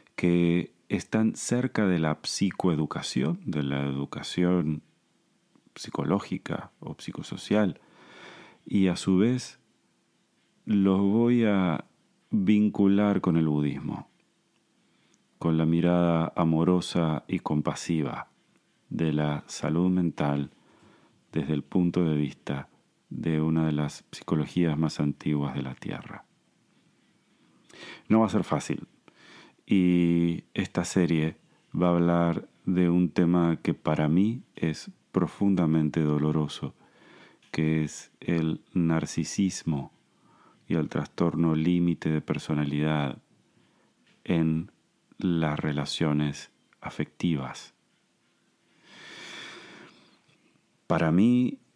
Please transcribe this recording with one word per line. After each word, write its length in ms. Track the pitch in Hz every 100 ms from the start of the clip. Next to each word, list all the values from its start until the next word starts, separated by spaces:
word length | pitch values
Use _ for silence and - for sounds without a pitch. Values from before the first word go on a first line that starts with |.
| _ -
que 560 | 90 87 85 87 - _ -
están 460 | 98 - 110 110 -
cerca 520 | - 123 127 - 101
de 120 | 87
la 200 | 80 76
psicoeducación, 1160 | - - 98 - 92 78 76 - - - 143 180 139
de 180 | 76
la 180 | 69 69
educación 1000 | 69 67 69 - - - 87 90 78 78 _ _ _ _ _ _ _ _ _ -
psicológica 960 | - - 76 101 - - - - - -
o 160 | - -
psicosocial, 840 | - - - - - 104 98 - _ - - - - - - _ -
y 220 | 101 95
a 80 | 85
su 220 | 95 92
vez 420 | 113 127 - - _ _ _ _ _ _ _ _ _ _ -
los 340 | 104 98 95
voy 460 | 98 110 120 120 110
a 400 | 98 90 73 - _ _ _ -
vincular 920 | 107 95 107 107 104 98 98 104 95
con 160 | 90 82
el 100 | 80
budismo, 600 | 73 73 69 73 71 - _ _ _ _ _ _ _ _ _ _ _ _ -
con 180 | 82 80
la 80 | 80
mirada 640 | 82 87 87 87 82 80 -
amorosa 880 | 80 80 85 90 - 87 82 78 -
y 120 | 90
compasiva 880 | - 76 73 - - 80 67 - - _ _ _ _ _ -
de 240 | - 80
la 300 | 76 76 73 -
salud 420 | - 76 82 92
mental 600 | 90 85 - 73 71 69 _ _ _ - _ _ _ _
desde 220 | 78 71
el 100 | 76
punto 400 | - 92 90 90
de 120 | 85 73
vista 540 | 71 - - 69 - _ _ _ -
de 320 | - 80 78
una 240 | 80 80 80
de 80 |
las 320 | 76 73 - -
psicologías 640 | - - 80 73 90 85 76
más 220 | 78 -
antiguas 560 | 71 - 76 73 71 67
de 80 |
la 120 | 65 65
Tierra. 500 | - - - - - _ _ _ _ _ _ _ _ _ _ _ _ _ _ - - - -
No 140 | 110
va 60 | 107
a 20 |
ser 140 | 107
fácil, 440 | - 78 - - - _ - _ - - - _ -
y 800 | 98 90 87 85 85 85 80 -
esta 300 | - 92 - 87
serie 520 | 95 85 80 80 - _ _ _
va 140 | 85 87
a 40 |
hablar 560 | 85 85 87 85 82 - _ -
de 240 | 90 87
un 200 | 90 90
tema 500 | - 85 90 85 80
que 120 | -
para 340 | 78 78 78 76
mí 360 | 85 107 123 - -
es 360 | 82 76 - - _
profundamente 880 | 95 82 - 101 92 80 80 76 82
doloroso, 760 | 76 73 76 76 73 - 69 - _ _ - - - _ -
que 320 | - 78 80
es 280 | 76 - - -
el 420 | - 85 80 85 _
narcisismo 1200 | 90 82 80 - - 76 - 98 - 85 71 69 _ _ _ _ _ _ _ -
y 80 | 82
el 140 | 76
trastorno 680 | 73 73 - 85 78 82 78
límite 540 | 80 87 87 82 82
de 120 | 78
personalidad 1000 | - 73 - 76 71 73 76 76 71 - _ _ _ _ _ _ _ _ _ _
en 480 | - 85 80 80 101 _ _ _ _ -
las 420 | 95 82 78 76
relaciones 920 | 78 71 73 - 80 73 73 73 - _ _ _
afectivas. 920 | - - - - 90 73 65 - - _ _ _ _ _ _ _ _ _ _ _ - - - - - - - - - - - - _ _ _ _ _ _ _ _ -
Para 240 | 82 80
mí 480 | 87 117 123 127 - _